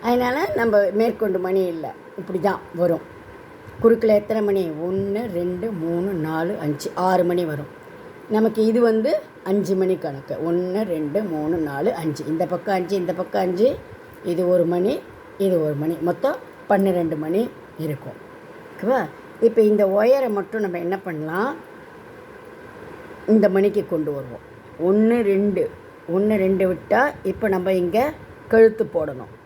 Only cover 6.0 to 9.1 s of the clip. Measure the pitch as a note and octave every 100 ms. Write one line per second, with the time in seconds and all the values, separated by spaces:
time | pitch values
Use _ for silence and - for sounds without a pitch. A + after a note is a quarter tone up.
6 | F#3+ F#3 D#3 D#3+ E3+ - D3+ C#3+ - -
7 | F#3 F#3 F3 F3 E3+ D3 C#3+ - - -
8 | - - - G#3+ A3 A3 A3 A3+ A#3 A3
9 | A#3